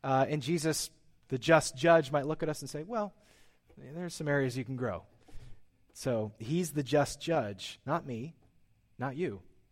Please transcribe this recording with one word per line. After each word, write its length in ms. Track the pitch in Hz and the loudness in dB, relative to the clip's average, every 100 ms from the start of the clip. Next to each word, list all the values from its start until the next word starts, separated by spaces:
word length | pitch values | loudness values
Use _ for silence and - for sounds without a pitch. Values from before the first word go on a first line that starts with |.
Uh, 220 | 139 131 135 | 2 2 4
and 120 | 151 | 0
Jesus, 480 | 127 170 156 147 - - - _ _ | 0 0 2 0 -4 -12 -20 _ _
the 100 | 131 | -2
just 380 | - 160 - 127 | 6 6 6 2
judge, 340 | 170 165 135 | 8 8 6
might 160 | 147 139 | -2 0
look 160 | 156 | -2
at 60 | 156 | -4
us 140 | 151 | -4
and 80 | 139 | -8
say, 120 | 147 | -10
"Well, 300 | 165 233 208 - _ - - _ _ - | -6 -4 -4 -8 _ -20 -20 _ _ -20
there's 380 | 127 160 175 | -14 -10 -10
some 140 | - 147 | -6 0
areas 280 | 143 131 123 | 2 2 -2
you 80 | |
can 120 | 120 127 | -6 -4
grow." 260 | 123 85 - - - - - - - _ _ | -4 -4 -10 -20 -14 -14 -12 -18 -20 _ _
So 400 | - 127 113 107 - | -8 -2 -2 -4 -8
he's 320 | 110 170 170 | -2 -2 0
the 120 | 147 | -4
just 380 | 127 147 139 - | 2 2 2 -2
judge, 580 | - 160 107 98 - - | -2 0 0 -8 -12 -12
not 220 | - 165 143 | -4 -4 -4
me, 300 | 113 151 - _ _ _ _ _ - | -8 -8 -12 _ _ _ _ _ -8
not 200 | 131 131 | -6 -4
you. 260 | 175 98 - - _ | -6 -6 -14 -20 _